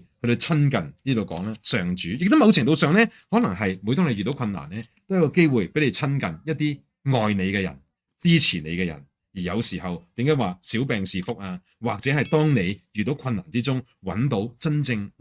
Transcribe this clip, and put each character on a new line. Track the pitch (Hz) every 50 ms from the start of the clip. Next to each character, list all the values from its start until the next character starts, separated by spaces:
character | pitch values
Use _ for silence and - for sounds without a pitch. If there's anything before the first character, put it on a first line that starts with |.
| - _ _ _
去 | -
到 | 117 120
親 | 117 - - 165 147 147 135
近 | 123 98 78 69 - _
呢 | _ 135 127
度 | 107
講 | 95 90 85 85 95
啦， | 110 110 - -
上 | - - 101 87 90 90
主， | 90 87 85
亦 | 107 151 180 208
都 | 294
某 | 311 220 220
程 | 180 156 113
度 | 135 160
上 | - - 143 170
呢， | 220 226 220 - - - _
可 | 190 240
能 | 226 117 87
係 | 92 107 95 95 92
每 | 95 110 139
當 | 185 180
你 | 143 110
遇 | 98 92
到 | 120
困 | 147 135 120 104
難 | 98 78 69 78
呢， | 95 117 113 - _ _ _
都 | - 190
有 | 180 160
個 | 131 -
機 | 180 165
會 | 147 127 110 87 -
畀 | - 156 151
你 | 127
親 | - - 151 139 143 135
近 | 107 90 80 82 -
一 | 156 151 151 151 147 143 143 _ _ _ _ -
啲 | 139 131 117
愛 | 107 107 104
你 | 95 92 98
嘅 | 101 98 95
人、 | 80 69 - _ _ _ _ _ _ _ _
支 | - 170 170 160
持 | - - - 82
你 | 76 80
嘅 | 85 92 92
人。 | 85 76 69 71 _ _ _ _ _ -
而 | 95
有 | 87 87 92 117
時 | - - 95 80
候 | 85 92 87 82 - _ _
點 | 117 123
解 | 151 156
話 | 131 110 90 90 -
小 | - - 110 110 135
病 | 135 120 101 95
是 | - - 90 90
福 | - 113 -
啊？ | 98 92 92 90 - _ _ _
或 | 113 113 107
者 | 98 - 139
係 | 143 143 120 -
當 | 160 151 156 156 139
你 | 107 87 92 101 - _ _ -
遇 | 104 98
到 | 120 120
困 | - - 127 110
難 | 92 - -
之 | - 123 120
中， | 139 131 127 - _ _ _ 92
搵 | 92 85 107 135 143
到 | 123 98 107 123 - _
真 | - 160 147 147 139
正 | 131 117 104 101 95 - -